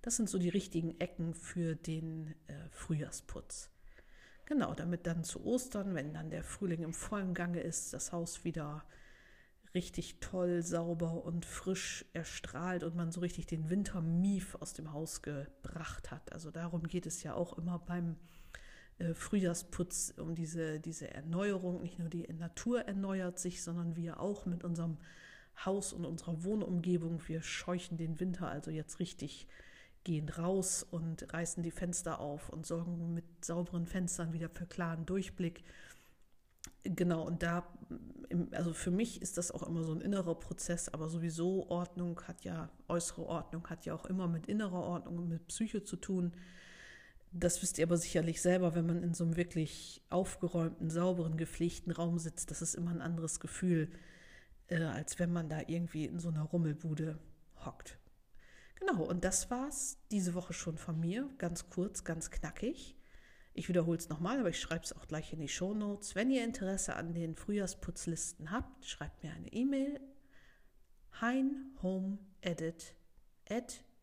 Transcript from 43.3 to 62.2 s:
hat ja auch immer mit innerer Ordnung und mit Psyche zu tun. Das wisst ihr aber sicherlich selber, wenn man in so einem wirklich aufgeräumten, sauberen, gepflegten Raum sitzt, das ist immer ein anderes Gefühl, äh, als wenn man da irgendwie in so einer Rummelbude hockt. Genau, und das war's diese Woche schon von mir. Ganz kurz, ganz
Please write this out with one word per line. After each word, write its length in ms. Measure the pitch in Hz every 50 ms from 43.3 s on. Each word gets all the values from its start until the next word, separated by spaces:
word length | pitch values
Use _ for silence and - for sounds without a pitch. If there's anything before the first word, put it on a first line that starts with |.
| - 165 - - - 165 170
hat 180 | - 165 - -
ja 80 | 160 160
auch 120 | 160 -
immer 220 | - 185 190 185
mit 200 | 175 165 160 156
innerer 340 | - 202 208 214 196 180 180
Ordnung 360 | 165 - 175 170 - - 175
und 120 | 170 175 170
mit 180 | 165 165 170
Psyche 360 | - - - 226 214 - 208 202
zu 140 | - -
tun. 360 | 180 - - 196 180 175 175 170 - - - - - - - - - - - - - - - - - - -
Das 300 | - 175 180 175 175 -
wisst 160 | - 180 -
ihr 80 | - 165
aber 120 | 170 175
sicherlich 440 | 170 160 - - 165 156 165 160 -
selber, 340 | - 180 180 185 180 170 160
wenn 100 | 170 165
man 180 | 170 165 175 175
in 100 | 175 165
so 100 | - 175
einem 120 | 165 165
wirklich 680 | 170 175 170 - 170 156 151 - - - - - - - _
aufgeräumten, 800 | - 180 190 185 - - - 170 - 170 165 165 - - - 160
sauberen, 480 | 156 170 175 185 185 175 165 165 160
gepflegten 540 | 160 165 - - - 165 175 - - - 175
Raum 260 | 165 - 170 170 170
sitzt, 320 | 170 160 160 - - - -
das 120 | 156 -
ist 140 | 170 165 -
immer 160 | - 175 170
ein 100 | 175 165
anderes 380 | - 165 170 165 160 160 - -
Gefühl, 520 | - 156 - - 185 180 175 160 156 175 - - - - - - - - - - - - - - -
äh, 140 | - 175 165
als 380 | 165 160 95 104 156 - - -
wenn 120 | 175 170
man 180 | 175 170 165 151
da 120 | 156 156 -
irgendwie 380 | - 160 170 175 165 - 156 151
in 140 | 117 - 175
so 100 | 165 170
einer 140 | 160 151 151
Rummelbude 760 | 156 - 175 165 156 147 156 - 160 156 151 156 160 156 156 - - - - - - - - -
hockt. 340 | - - - - - - - - - - - - _ - - - - - - - - - -
Genau, 240 | 381 392 311 185 156
und 220 | - 170 180 175
das 260 | 185 185 - - -
war's 460 | 247 247 262 294 302 - - - - - - -
diese 240 | 214 202 180 180 170
Woche 200 | 180 175 - 165
schon 240 | - - 175 160
von 220 | 160 - - 165 160
mir. 300 | 165 170 190 233 277 277 269
Ganz 320 | - - 170 170 170 - -
kurz, 340 | - - 180 208 190 - -
ganz 280 | - 165 165